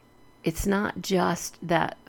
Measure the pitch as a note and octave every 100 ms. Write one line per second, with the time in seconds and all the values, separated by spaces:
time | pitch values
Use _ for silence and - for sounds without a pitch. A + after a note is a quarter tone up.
0 | - - - - E3 D#3+ G3 G3 G#3+ F3+
1 | F3 F#3 F3+ F3 - - E3 E3 - -